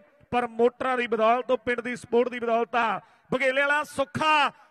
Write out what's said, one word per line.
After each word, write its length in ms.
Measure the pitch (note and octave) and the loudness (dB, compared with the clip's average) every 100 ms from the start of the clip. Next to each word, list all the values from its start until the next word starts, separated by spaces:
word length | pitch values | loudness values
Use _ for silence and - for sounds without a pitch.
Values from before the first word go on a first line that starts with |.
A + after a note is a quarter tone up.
| _ _ - | _ _ -6
ਪ੍ਰਮੋਟਰਾਂ 680 | A#3+ B3 A3+ A#3+ - C4 B3 | -4 -2 2 0 0 -4 -2
ਦੀ 100 | A#3+ | -2
ਬਦੌਲਤ, 440 | A3 A3 B3 B3 | 0 2 2 0
ਉਹ 60 | B3+ | -2
ਪਿੰਡ 240 | B3 A#3+ | -2 -4
ਦੀ 140 | A3+ A#3+ | -6 -10
ਸਪੋਰਟ 340 | - A#3 B3 | -2 0 0
ਦੀ 100 | A#3+ | -2
ਬਦੌਲਤ 360 | A#3 A3+ A#3 A#3+ | 0 0 0 0
ਆ। 240 | A3+ F#3 - _ - | 0 -2 -8 _ -6
ਬਘੇਲੇ 300 | B3+ C4 C4+ | -2 0 2
ਵਾਲਾ 220 | C#4+ D4 | 2 0
ਸੁੱਖਾ 680 | D4 - C4+ - D#4 D#4 C4 - _ | -2 -4 -4 -2 2 2 2 -2 _